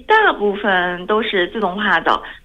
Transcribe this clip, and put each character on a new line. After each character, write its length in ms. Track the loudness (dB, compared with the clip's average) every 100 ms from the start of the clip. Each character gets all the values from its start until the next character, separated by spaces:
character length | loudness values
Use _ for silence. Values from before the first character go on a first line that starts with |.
| 2
大 280 | 4 4
部 200 | 2 0 0
分 500 | 0 0 0 -4 -2
都 160 | -2
是 260 | 0 -2 -2
自 120 | -2
动 140 | -4
化 240 | -2 0 0
的， 200 | 2 -2 -4 -18